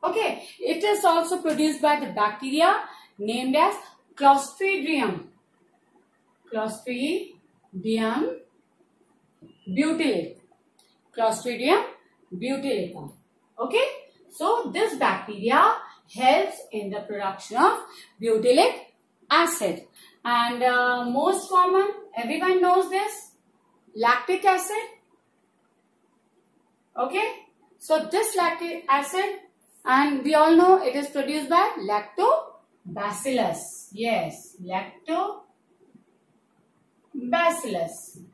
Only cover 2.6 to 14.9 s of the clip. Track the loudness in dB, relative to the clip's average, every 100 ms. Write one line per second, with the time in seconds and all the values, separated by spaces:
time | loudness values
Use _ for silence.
2.6 | 4 2 -2 -16 -20 _ -6 -4 0 2
3.6 | 2 2 -12 _ _ 2 4 4 2 -4
4.6 | -2 -2 -2 -2 -2 -4 -10 _ _ _
5.6 | _ _ _ _ _ _ _ _ _ -6
6.6 | -6 -8 -10 -6 -4 -4 -6 -20 _ _
7.6 | _ -10 -4 0 0 -2 -4 -6 -14 _
8.6 | _ _ _ _ _ _ _ _ -20 _
9.6 | -10 -2 0 0 0 -2 -4 -12 _ _
10.6 | _ _ _ _ _ -2 -2 -2 -6 -4
11.6 | 2 0 0 -12 _ _ _ -8 -4 -4
12.6 | -2 -4 -4 -10 -16 -18 _ _ _ -8
13.6 | -2 0 0 -4 -18 _ _ -6 0 0
14.6 | -2 -2 -2